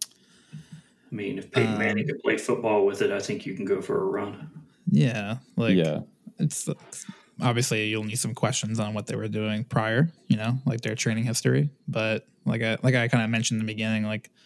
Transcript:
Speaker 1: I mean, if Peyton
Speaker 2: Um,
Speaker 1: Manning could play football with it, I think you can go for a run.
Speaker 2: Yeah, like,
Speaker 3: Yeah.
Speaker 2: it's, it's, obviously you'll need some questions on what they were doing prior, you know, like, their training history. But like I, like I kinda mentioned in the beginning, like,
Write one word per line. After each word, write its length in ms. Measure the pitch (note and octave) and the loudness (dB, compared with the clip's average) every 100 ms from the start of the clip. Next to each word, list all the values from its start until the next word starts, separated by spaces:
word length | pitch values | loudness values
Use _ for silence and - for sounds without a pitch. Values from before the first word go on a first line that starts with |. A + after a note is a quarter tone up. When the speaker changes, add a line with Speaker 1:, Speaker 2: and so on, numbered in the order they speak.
| - _ _ _ _ | -14 _ _ _ _
Speaker 1:
I 600 | D3+ - D#3+ - _ - G#2+ | -20 -18 -20 -20 _ -12 -6
mean, 220 | G2 F#2+ | -4 -6
if 140 | - | -2
Peyton 220 | - A2+ | 0 2
Speaker 2:
Um, 40 | G#2+ | 2
Speaker 1:
Manning 300 | A2 G#2 - | 0 0 -2
could 120 | - | -2
play 140 | - A2 | 0 0
football 500 | - A2+ A2 G#2+ G2 | 0 0 2 4 4
with 160 | G2 | 2
it, 80 | G#2 | 0
I 80 | G2+ | 0
think 260 | F#2+ F#2+ - | -4 -6 -6
you 80 | |
can 120 | G2 G2 | -6 -2
go 160 | F#2+ | -2
for 200 | F#2 - | 0 -2
a 40 | F#2+ | 0
run. 440 | G2+ G#2 G#2 - - - _ - | -2 -4 -8 -14 -16 -20 _ 2
Speaker 2:
Yeah, 480 | C#3 - G#2+ G2+ A#2+ - - | 4 4 2 -4 -8 -6 -2
like, 200 | A#2 F#2+ | 4 4
Speaker 3:
Yeah. 240 | D#2+ D2+ - _ - - | 4 0 -6 _ -16 -2
Speaker 2:
it's, 280 | D3+ - - | -2 -2 -6
it's, 380 | - - - - - _ - | -8 -10 -16 -14 -18 _ -2
obviously 500 | B2 A#2 - A2 G#2+ | 0 2 2 0 0
you'll 140 | G#2+ | -2
need 140 | G#2+ A2 | -2 -4
some 160 | A2 | -4
questions 460 | - A2 B2 G#2+ A2 | 0 0 0 -2 -2
on 160 | G#2 G#2+ | -2 -4
what 100 | G#2 | -6
they 100 | A2 | -6
were 120 | A2 | -4
doing 360 | G#2+ G#2+ G#2+ | -2 -2 -2
prior, 460 | - A#2 A2 A2+ E3 - - | -2 0 2 2 2 0 0
you 100 | G#2+ | 0
know, 200 | A2 C3 C#3+ | 0 -2 -2
like, 160 | A2+ | -2
their 140 | A2+ A2 | -4 -2
training 300 | A#2 A2 A#2 | 0 0 0
history. 440 | A2 B2+ C3 D3 - - | 0 2 4 2 -2 -6
But 400 | A2+ A2 A2 - _ - | -2 0 -2 -6 _ -2
like 180 | A2+ | 0
I, 160 | A2+ A2 | 0 2
like 140 | C3 B2+ | 2 2
I 120 | A#2 | 4
kinda 180 | B2 A2 | 2 2
mentioned 340 | A2+ A2+ A2 | 0 0 0
in 60 | A2 | -2
the 40 | |
beginning, 340 | G#2+ A2 A2 G#2+ | -2 0 0 0
like, 260 | G#2+ - _ | -4 -8 _